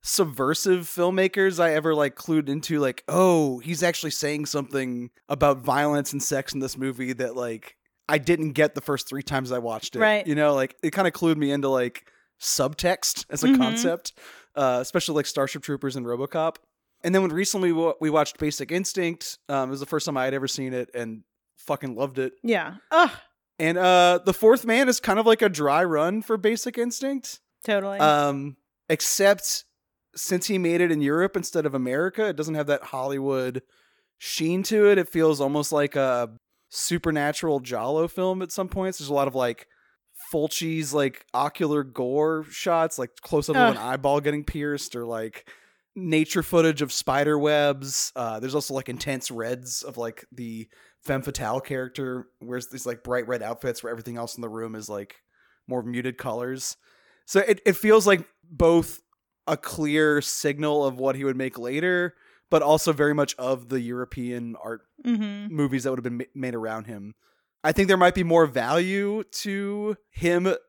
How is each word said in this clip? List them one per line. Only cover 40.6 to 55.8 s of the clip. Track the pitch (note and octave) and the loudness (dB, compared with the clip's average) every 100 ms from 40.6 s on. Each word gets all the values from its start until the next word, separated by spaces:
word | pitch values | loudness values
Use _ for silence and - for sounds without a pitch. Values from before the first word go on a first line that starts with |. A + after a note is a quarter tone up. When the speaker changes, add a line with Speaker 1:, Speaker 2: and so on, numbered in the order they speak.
| E3 D#3+ D3 | -4 -4 -2
Speaker 1:
like, | D3 C#3 - _ | 0 0 -2 _
ocular | B2 C#3+ - D#3+ D3 | -2 -2 0 0 0
gore | C3+ B2 B2+ C#3 D#3 D#3 D#3 | -2 -4 -2 2 0 0 -6
shots, | - F#3+ E3 D#3+ - | -6 0 2 0 -2
like, | B2 - | -8 -10
close-up | - D#3 D3 D#3+ | -2 -2 2 4
of | |
Speaker 2:
Ugh. | A#3+ G2+ | 4 2
Speaker 1:
an | |
eyeball | A#2 C3+ C#3 C#3+ | -4 -2 0 2
getting | D3 D3 | 0 -2
pierced, | D3 D#3 D3 C#3+ - A#2+ | -6 -6 -4 -6 -8 -10
or, | |
like, | A#2 A2+ A2+ - - - _ _ _ G3+ | -8 -8 -8 -12 -20 -20 _ _ _ -10
nature | F3+ D#3 D#3 F#3 | 0 2 2 0
footage | D#3 F3 D#3+ D3 | 2 4 4 2
of | C#3+ | -2
spider | - - C3+ C#3+ D3+ | -4 0 0 2 2
webs. | D3 D3+ D3 C#3 C3+ - - C3 | 2 2 2 0 -4 -4 -4 -6
Uh, | A#2 A2 | -6 -6
there's | B2+ | -4
also, | D3 - | -4 -2
like, | C3+ B2+ | -6 -6
intense | A#2+ - C3 - | -8 -6 -6 -6
reds | A#2 A2+ B2 B2+ - | -8 -6 -6 -6 -10
of, | C#3+ A2+ | -8 -8
like, | A#2 A2+ - | -8 -10 -20
the | A#2 A#2 A2+ G#2+ _ _ _ | -14 -12 -10 -14 _ _ _
femme | - C3+ | -4 -4
fatale | C3+ - A2+ C3 | -2 -6 -2 -4
character | - C3+ B2+ B2+ C3 B2+ - _ | -4 -6 -6 -8 -8 -8 -12 _
wears | A#2 B2 B2 | -10 -10 -10
these, | C3 B2+ | -10 -10
like, | A#2 | -10
bright | - B2 A#2 | -4 -4 -2
red | B2 | -4
outfits | A2 A#2 C3 A#2 | -4 -6 -6 -6
where | A#2 | -8
everything | A#2 A2+ A#2+ | -10 -10 -8
else | A#2 - | -8 -8
in | |
the | A#2 | -10
room | A2 A2+ | -8 -8
is, | A2 G#2+ | -10 -10
like, | G#2 G2+ - _ _ _ _ - | -10 -10 -18 _ _ _ _ -6
more | B2 | -6